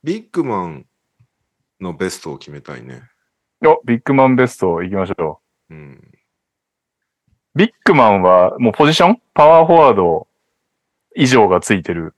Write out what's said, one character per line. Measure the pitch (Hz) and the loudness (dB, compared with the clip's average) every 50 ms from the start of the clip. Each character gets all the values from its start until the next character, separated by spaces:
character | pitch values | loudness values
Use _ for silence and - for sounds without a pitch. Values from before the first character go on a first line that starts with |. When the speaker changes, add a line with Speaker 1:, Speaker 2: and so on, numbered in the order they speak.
| - | -8
Speaker 1:
ビ | 147 190 220 | -10 -10 -10
ッ | 226 _ | -12 _
グ | - 180 147 | -8 -8 -6
マ | 131 110 95 90 | -6 -6 -8 -8
ン | 85 78 67 - _ _ _ _ _ _ _ _ _ _ _ _ _ _ _ _ _ _ _ | -10 -14 -18 -20 _ _ _ _ _ _ _ _ _ _ _ _ _ _ _ _ _ _ _
の | 95 90 82 | -14 -14 -10
ベ | 73 95 92 | -8 -8 -10
ス | - - | -10 -12
ト | - 80 73 | -16 -16 -16
を | |
決 | - - - | -16 -18 -20
め | 73 71 | -20 -20
た | 65 - 71 | _ -20 -20
い | 62 60 | -20 -20
ね。 | 64 64 62 - _ _ _ _ _ _ _ _ _ _ _ - | -20 -20 -20 -20 _ _ _ _ _ _ _ _ _ _ _ 0
Speaker 2:
お、 | 151 160 - _ | 0 0 0 _
ビ | 120 120 | -6 -6
ッ | 113 _ | -4 _
グ | - 139 | -4 0
マ | 135 131 | 0 2
ン | 131 131 | 0 2
ベ | 123 131 | 0 -2
ス | 120 - | -4 -4
ト | - - 92 85 82 90 | -6 -6 -4 -4 -6 -8
行 | 92 | -8
き | 98 | -6
ま | 98 92 | -8 -6
し | 92 95 | -8 -8
ょ | - 85 78 73 _ _ _ _ _ _ _ | -8 -8 -10 -10 _ _ _ _ _ _ _
う。 | 80 | -20
Speaker 1:
う | |
ん。 | 78 76 71 67 _ _ _ _ _ _ _ _ _ _ _ _ _ _ _ _ _ _ _ _ _ _ _ _ _ _ _ _ _ _ _ _ | -20 -20 -20 -20 _ _ _ _ _ _ _ _ _ _ _ _ _ _ _ _ _ _ _ _ _ _ _ _ _ _ _ _ _ _ _ _
Speaker 2:
ビ | 143 202 | -2 -2
ッ | 240 _ _ _ | -2 _ _ _
グ | - 180 | 0 2
マ | 143 120 110 | 4 4 4
ン | 101 98 | 2 2
は | 90 90 92 90 90 92 - - | 2 4 4 4 2 0 0 -2
も | 127 113 | -2 -2
う | 104 | 0
ポ | - 151 | 0 0
ジ | 147 156 | 0 2
シ | - | 2
ョ | 175 175 240 | 2 2 0
ン？ | - _ _ _ | -2 _ _ _
パ | - 147 | 2 4
ワ | 156 165 165 165 | 6 6 4 4
ー | |
フ | 160 175 | 4 4
ォ | |
ワ | 165 151 135 110 | 4 4 4 2
ー | |
ド | 98 90 85 82 78 78 _ _ _ _ _ _ _ _ _ _ _ _ _ _ _ _ _ _ | 2 0 -2 -2 -4 -8 _ _ _ _ _ _ _ _ _ _ _ _ _ _ _ _ _ _
以 | - 143 | -2 -2
上 | 127 131 120 107 | 2 4 2 2
が | 95 92 90 | 2 2 -2
つ | - - 104 | 0 -2 -4
い | 95 | -4
て | 78 - 90 | -4 -8 -10
る。 | 85 82 80 _ | -10 -10 -12 _